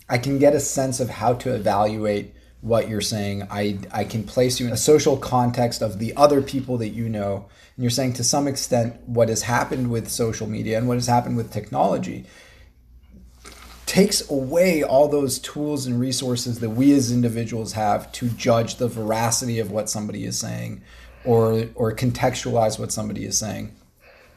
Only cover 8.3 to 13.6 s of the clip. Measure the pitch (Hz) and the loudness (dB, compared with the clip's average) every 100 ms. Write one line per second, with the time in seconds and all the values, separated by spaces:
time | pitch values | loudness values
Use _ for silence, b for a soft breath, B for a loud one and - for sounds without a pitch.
8.3 | 143 143 - - 120 120 - - 117 113 | 2 0 -2 0 0 0 -4 -4 2 2
9.3 | 110 110 120 - 135 123 117 - - 117 | 2 0 0 0 -2 -2 -2 -4 -2 -2
10.3 | 107 110 110 110 110 123 123 120 120 120 | -2 -6 -4 -2 0 0 0 2 2 2
11.3 | 120 113 107 - 131 185 147 92 - - | -4 -4 -8 -6 0 0 0 -4 -8 -14
12.3 | B B B B B _ - - - - | B B B B B _ -20 -20 -20 -20
13.3 | - - - | -20 -20 -20